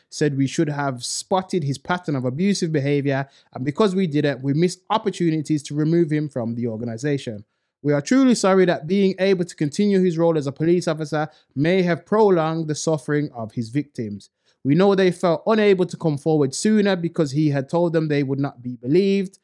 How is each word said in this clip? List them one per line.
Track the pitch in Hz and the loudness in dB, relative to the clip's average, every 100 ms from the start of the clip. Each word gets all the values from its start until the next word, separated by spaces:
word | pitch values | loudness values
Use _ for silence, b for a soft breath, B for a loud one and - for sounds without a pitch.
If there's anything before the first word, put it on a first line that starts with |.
| b | b
said | - 151 135 | -2 -2 0
we | 135 | -2
should | - 156 | 0 -2
have | 147 143 123 | -2 -4 -6
spotted | 120 - - 190 185 190 | -8 -8 -2 -2 -2 -4
his | 143 131 | -2 -6
pattern | - 180 175 143 | -4 -4 -2 -4
of | |
abusive | 127 135 196 190 175 | -4 -2 0 0 0
behaviour, | 156 139 143 139 135 135 b b | -2 0 0 0 -2 -4 b b
and | - 131 | -8 -6
because | 143 220 | 0 0
we | 185 190 | 2 0
didn't, | 147 143 131 | 0 -2 -2
we | 139 | -2
missed | 147 175 - - | 0 0 -2 -4
opportunities | 214 214 185 170 156 147 156 | -2 -2 -2 -2 -2 -2 -4
to | - | -4
remove | 147 156 170 165 | -4 0 2 0
him | 151 151 | -2 -4
from | 131 117 117 | -6 -6 -4
the | 120 | -6
organisation. | 107 120 113 143 143 131 104 - _ _ _ | -6 -8 -6 -4 -4 -6 -12 -16 _ _ _
We | 143 | -2
are | 147 | -2
truly | 143 254 262 | 2 4 4
sorry | 220 196 190 | 4 4 4
that | 180 151 156 | 4 0 -2
being | 196 196 185 | 0 2 2
able | 190 190 | 0 0
to | 175 | -2
continue | - 151 - 208 196 | -4 -4 0 2 4
his | 185 160 | 2 2
role | 170 160 | 2 2
as | 139 | -2
a | |
police | - 156 180 170 | -2 0 2 0
officer | 156 151 151 151 b b | -4 -4 -4 -4 b b
may | 131 156 190 | -2 2 2
have | 175 165 | 2 0
prolonged | - 214 214 180 156 160 156 | 0 2 4 4 2 -2 -4
the | |
suffering | 147 - 160 - 147 147 | -4 -2 -2 0 -2 -2
of | 120 110 | -8 -10
his | - 110 | -8 -4
victims. | 131 147 - 110 101 - _ _ _ | -4 -6 -8 -10 -10 -16 _ _ _
We | 131 | 0
know | 156 202 | 4 4
they | 196 185 | 4 2
felt | 175 185 160 - | 2 0 0 0
unable | 220 208 190 180 | 2 4 4 0
to | - | -2
come | 170 143 | -4 -2
forward | 160 156 139 | 0 2 0
sooner | - 214 214 202 190 | 0 2 2 2 0
because | 170 - 151 | -2 -2 -2
he | 139 156 | 2 0
had | 139 135 | 0 -2
told | 170 175 | 0 0
them | 165 156 | 0 0
they | 143 | 0
would | 135 139 | 0 -2
not | 143 - | -4 -4
be | 123 123 | -12 -8
believed. | 123 165 196 196 190 _ | 0 2 4 2 -2 _